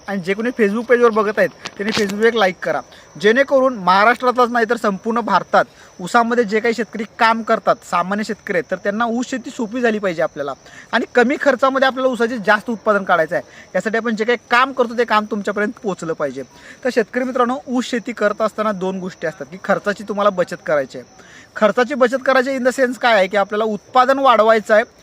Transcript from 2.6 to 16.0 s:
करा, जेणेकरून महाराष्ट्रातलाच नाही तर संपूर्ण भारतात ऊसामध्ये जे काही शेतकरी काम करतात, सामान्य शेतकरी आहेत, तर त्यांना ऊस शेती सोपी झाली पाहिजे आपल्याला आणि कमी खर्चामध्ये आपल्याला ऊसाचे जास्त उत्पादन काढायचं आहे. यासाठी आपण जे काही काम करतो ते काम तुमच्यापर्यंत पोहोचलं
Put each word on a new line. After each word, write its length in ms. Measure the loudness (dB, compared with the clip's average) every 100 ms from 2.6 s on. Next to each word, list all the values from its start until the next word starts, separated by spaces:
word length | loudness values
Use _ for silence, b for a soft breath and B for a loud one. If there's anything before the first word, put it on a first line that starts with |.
करा, 180 | -6 -6 -8 B B -2
जेणेकरून 540 | 2 4 4 4 2 0
महाराष्ट्रातलाच 720 | 2 4 4 2 0 2 2
नाही 160 | 2 0
तर 80 | 0
संपूर्ण 420 | -2 -4 -4 -4
भारतात 460 | 0 0 2 2 2 B B B
ऊसामध्ये 420 | 0 0 2 0
जे 160 | 0 0
काही 140 | 0
शेतकरी 300 | -2 -4 -8 -10 0
काम 220 | 0 0
करतात, 340 | 0 -2 0 -2 -2
सामान्य 320 | -4 -2 -4
शेतकरी 340 | -4 -8 -4 -4
आहेत, 140 | -4
तर 40 | -4
त्यांना 300 | -4 -4 -2
ऊस 240 | -4 -4
शेती 200 | -8 -8
सोपी 320 | -8 -6 -2
झाली 180 | -2 0
पाहिजे 220 | -2 -2
आपल्याला 320 | -4 -4 -8 -10 -16 B B
आणि 140 | -4 0 2
कमी 200 | 2 2
खर्चामध्ये 460 | 0 2 2 2 0
आपल्याला 220 | 0 -2
ऊसाचे 280 | 0 -2 -2
जास्त 320 | 2 2 0
उत्पादन 340 | -4 0 0
काढायचं 320 | 2 0 0 -2
आहे. 80 | -8 B B -6
यासाठी 220 | -2 -4
आपण 180 | -2 -2
जे 80 |
काही 140 | -2 -2 0
काम 220 | 2 2
करतो 260 | 0 -2 -2
ते 80 | 0
काम 200 | 0 0
तुमच्यापर्यंत 420 | -6 -4 -4 -4 -4
पोहोचलं 300 | -8 -6